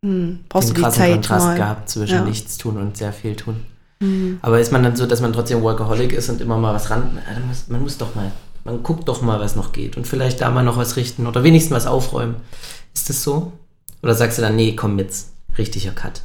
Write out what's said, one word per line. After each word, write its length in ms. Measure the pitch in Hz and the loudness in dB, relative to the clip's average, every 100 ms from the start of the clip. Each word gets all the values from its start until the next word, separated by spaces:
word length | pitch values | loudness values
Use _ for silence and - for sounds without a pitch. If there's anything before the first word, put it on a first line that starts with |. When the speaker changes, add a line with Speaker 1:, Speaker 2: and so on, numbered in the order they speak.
| 202 | -2
Speaker 1:
hm, 340 | 190 170 180 - | -2 -2 -4 -4
brauchst 200 | 190 220 | 0 2
Speaker 2:
Den 40 | |
Speaker 1:
du 60 | 170 | 2
die 20 | |
Speaker 2:
krassen 140 | 175 170 | 2 4
Speaker 1:
Zeit 120 | 180 | 4
Speaker 2:
Kontrast 320 | 170 - 107 175 | 4 2 2 4
Speaker 1:
mal. 100 | 175 | 2
Speaker 2:
gehabt 320 | 104 107 - | 0 -4 -6
zwischen 260 | - 104 180 | -4 0 0
Speaker 1:
Ja. 80 | 104 | 0
Speaker 2:
nichts 320 | 110 - - | -2 -6 -8
tun 200 | 117 107 | -6 -4
und 200 | 101 101 | -6 -6
sehr 160 | 104 | -8
viel 220 | 101 110 104 | -6 -8 -6
tun. 200 | - 113 - - _ _ | -6 -6 -8 -14 _ _
Speaker 1:
Mhm. 380 | 196 190 185 185 | -2 0 -2 -2
Speaker 2:
Aber 180 | - 113 | 2 4
ist 120 | 117 | 4
man 120 | 135 | 4
dann 120 | 123 120 | 4 2
so, 100 | 123 | 0
dass 160 | 120 | 2
man 100 | 120 | 0
trotzdem 280 | 113 117 117 | 0 0 0
Workaholic 500 | 110 110 110 110 123 | 2 0 2 2 2
ist 160 | 123 113 | 2 0
und 120 | 117 | -2
immer 160 | 113 113 | 0 0
mal 160 | 113 | 2
was 160 | 107 - | 0 0
ran, 280 | 113 123 - - | 2 2 0 -4
ja, 60 | |
dann 140 | 104 127 | -6 -4
muss, 200 | 123 - | -4 -2
man 140 | 120 | -2
muss 160 | 139 - | -2 -2
doch 180 | 110 110 | -6 -4
mal, 160 | 98 98 - - - | -6 -6 -10 -12 -8
man 160 | 117 | -6
guckt 240 | 120 160 - | -4 -4 -2
doch 140 | 120 | -2
mal, 180 | 120 104 | 0 0
was 160 | 101 107 | 0 0
noch 160 | - | 0
geht 240 | 117 110 120 | -2 -4 -6
und 100 | 117 | -4
vielleicht 340 | 131 127 127 | -2 -2 0
da 80 | 127 | 0
mal 120 | 127 | 2
noch 140 | 123 123 | 2 2
was 180 | 117 - | 0 -2
richten 320 | 120 - 120 | -4 -4 -2
oder 160 | 117 | 4
wenigstens 320 | 139 165 - 131 | 8 8 6 0
was 120 | 117 | 2
aufräumen. 480 | 131 131 123 120 113 - - - - - | 2 0 0 -2 -4 -8 -14 -14 -16 -12
Ist 160 | - - | -8 -4
das 140 | 147 | -4
so? 280 | - 143 175 - - _ - - | -2 -2 -4 -10 -20 _ -20 -6
Oder 120 | - 113 | 0 2
sagst 220 | 117 110 | 2 2
du 40 | |
dann, 140 | 110 110 | 2 4
nee, 180 | 113 110 | 2 2
komm 220 | 110 98 | 0 0
jetzt, 300 | 98 - - - - - | -2 -6 -12 -16 -2 0
richtiger 340 | 104 - 101 | 0 -2 -4
Cut? 300 | 92 - - | -2 -4 -6